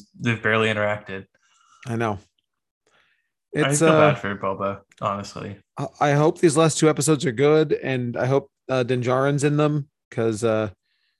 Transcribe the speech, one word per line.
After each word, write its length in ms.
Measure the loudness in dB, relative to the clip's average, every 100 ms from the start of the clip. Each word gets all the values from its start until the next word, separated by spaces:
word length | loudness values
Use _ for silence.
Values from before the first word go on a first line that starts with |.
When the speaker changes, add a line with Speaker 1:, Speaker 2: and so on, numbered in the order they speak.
| -14 -8
Speaker 1:
they've 220 | -4 -2
barely 260 | 0 0 0
interacted. 580 | 0 -2 -4 -8 -14 -16 _ _ _ _ _ -8
Speaker 2:
I 80 | -4
know. 240 | -4 -6 -12 _ _ _ _ _ _ _ _ _ _ _ _ -4
Speaker 1:
I 40 |
Speaker 2:
It's, 200 | -2 2
Speaker 1:
feel 80 | 4
Speaker 2:
uh, 220 | 6 4
Speaker 1:
bad 60 | 2
for 160 | -4 -6
Boba, 440 | -6 -4 -6 -6 _ -8
honestly. 560 | -6 -6 -10 -12 -14 -16 _ -12
Speaker 2:
I, 100 | -10 -2
I 120 | 2
hope 260 | 4 2 4
these 160 | 2 4
last 220 | 2 4
two 120 | 2
episodes 360 | 2 0 0 0
are 60 |
good, 420 | 0 2 4 2
and 420 | -2 -2 -4 -4 -4
I 120 | 0
hope, 220 | 0 -2 _ -4
uh, 140 | -2
Din 180 | 0 -2
Djarin's 420 | 0 0 0 0
in 140 | 0 2
them, 320 | 0 0 -6 _ -12
'cause, 320 | -4 -2 -2
uh, 260 | -2 -2 -4 -8 _ _ _ _